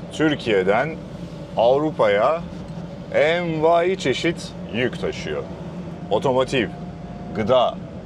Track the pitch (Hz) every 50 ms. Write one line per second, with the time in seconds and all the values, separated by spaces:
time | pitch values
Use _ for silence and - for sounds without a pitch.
0 | 87 - - - 151 160 143 - - 117 104 95 92 92 101 117 139 160 156 -
1 | - - - - - - - - - - - - 110 120 131 143 151 156 170 170
2 | 120 104 101 101 113 139 160 170 175 - - - - - - - - - - -
3 | - - - 117 139 156 170 175 175 165 160 156 151 165 170 170 170 185 190 180
4 | - 139 120 - - 170 170 - - - - - - - 87 110 127 117 - -
5 | - 80 76 - - 82 76 71 67 - - - - - - - - - - -
6 | - - 98 110 - 143 127 131 131 127 - 131 104 87 - - - - - -
7 | - - - - - - - 196 220 101 127 127 113 95 - - - - - -
8 | -